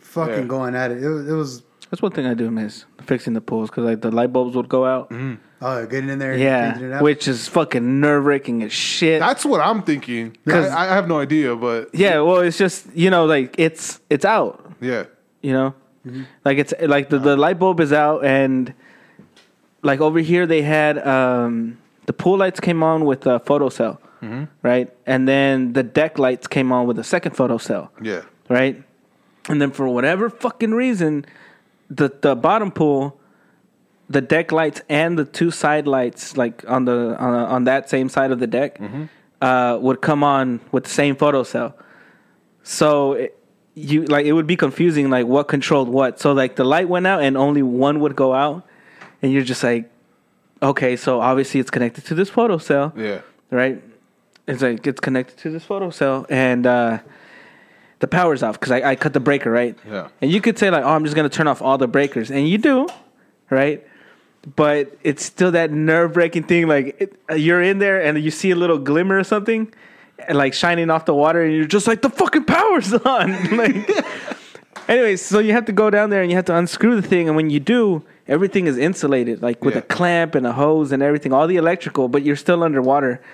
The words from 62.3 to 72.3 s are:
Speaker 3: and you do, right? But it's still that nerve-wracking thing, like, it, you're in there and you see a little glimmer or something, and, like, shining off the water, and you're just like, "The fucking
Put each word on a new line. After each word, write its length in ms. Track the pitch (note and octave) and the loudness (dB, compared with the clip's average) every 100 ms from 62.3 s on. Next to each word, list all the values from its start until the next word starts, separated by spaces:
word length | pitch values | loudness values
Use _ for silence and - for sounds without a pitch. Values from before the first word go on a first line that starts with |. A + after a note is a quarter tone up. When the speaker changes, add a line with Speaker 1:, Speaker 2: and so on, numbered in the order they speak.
Speaker 3:
and 180 | C#3 D3 | 0 0
you 100 | G3+ | 2
do, 280 | D4 C4 D#4 - _ _ _ _ - | 2 2 0 -8 _ _ _ _ -2
right? 340 | C3 C#3 D3 - - - _ _ _ - C3+ | 0 0 -2 -8 -20 -20 _ _ _ -6 0
But 400 | D3+ D3 C#3 - | 2 2 -2 -4
it's 220 | E3 C#3+ | -4 -4
still 260 | - - F3+ | -4 0 2
that 200 | E3+ E3 | 2 0
nerve-wracking 720 | D3+ D#3 D#3+ E3+ E3+ E3+ E3+ | 0 2 2 2 2 0 0
thing, 240 | D#3 E3+ E3 | 0 2 4
like, 280 | C#3+ C3+ - | 2 0 -4
it, 160 | F#3+ - - D#3 | -6 -8 -6 -2
you're 240 | D#3 F3 | 2 4
in 160 | F3+ G3 | 2 2
there 200 | G3+ F#3+ | 0 2
and 160 | D#3 D3+ | 0 0
you 80 | D#3 | -2
see 200 | D3+ F#3+ | -2 0
a 40 | F3 | 2
little 220 | F3 D#3 | 2 0
glimmer 400 | C3+ D3+ F#3 F#3+ | 2 0 2 0
or 60 | |
something, 480 | F#3 G#3+ G#3 A3+ A3 - - - - - - | 0 -2 0 -2 -4 -10 -20 -20 -20 -14 -2
and, 100 | C#3+ | 0
like, 160 | C3+ | 0
shining 360 | - F3 E3+ E3 | 0 0 0 0
off 140 | D#3+ D#3+ | 0 2
the 80 | |
water, 280 | D3 D3 E3+ | 2 4 2
and 100 | D#3+ | 2
you're 120 | D#3 D3+ | 0 2
just 220 | G3+ G#3 | 0 2
like, 140 | A3+ | 0
"The 60 | C4+ | 0
fucking 340 | - F#4 | 0 0